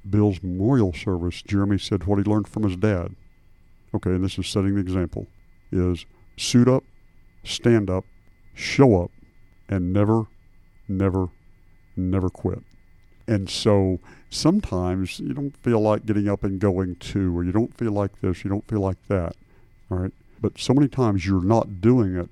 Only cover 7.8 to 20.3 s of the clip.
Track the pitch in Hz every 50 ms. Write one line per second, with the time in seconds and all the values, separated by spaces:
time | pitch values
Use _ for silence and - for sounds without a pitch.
7.8 | 104 92 90 95 - - - - _ - _ _ - - - - - - - -
8.8 | 143 127 104 90 87 - - - - - _ - - - _ _ - - 101 95
9.8 | 87 90 92 101 104 104 110 110 107 - - - _ _ _ - _ _ _ -
10.8 | - - 98 92 98 98 90 95 92 85 - _ _ - - _ _ - - -
11.8 | _ _ - - 92 92 92 95 92 92 - - - 95 92 - - - - -
12.8 | - _ - - _ _ - _ - - 113 101 98 - - - - 110 104 101
13.8 | 95 95 92 87 - - - - - - - - - 151 190 214 - - - 90
14.8 | 90 90 90 95 95 87 - - - - 127 147 139 139 - - - 127 120 107
15.8 | 107 107 107 107 - 107 104 104 101 104 101 98 - 101 98 92 104 101 92 92
16.8 | 95 90 87 85 - - - 101 98 92 87 87 87 90 92 107 120 - - -
17.8 | 120 113 104 101 101 98 - - - 95 90 - - 101 98 104 - - 110 104
18.8 | 95 95 95 _ _ - 101 92 85 85 - _ - _ _ _ - _ - _
19.8 | - - 92 92 92 95 - _ _ -